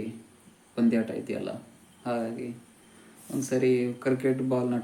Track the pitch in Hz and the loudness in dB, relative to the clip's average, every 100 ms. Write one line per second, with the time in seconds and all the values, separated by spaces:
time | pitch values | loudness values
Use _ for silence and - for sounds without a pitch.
0 | 110 - - - - - _ - 117 113 | -4 -10 -16 -20 -20 -20 _ 2 4 4
1 | 110 - - - - - - - - - | 0 -4 -6 -6 -6 -8 -12 -20 -20 -10
2 | 123 117 113 117 123 120 - - - - | -4 -2 -2 -6 -8 -10 -16 -20 -20 -20
3 | - - - 139 131 127 127 123 123 120 | -20 -20 -8 -6 0 2 4 4 2 -2
4 | 135 131 135 131 131 131 123 120 | 0 2 2 2 2 0 2 0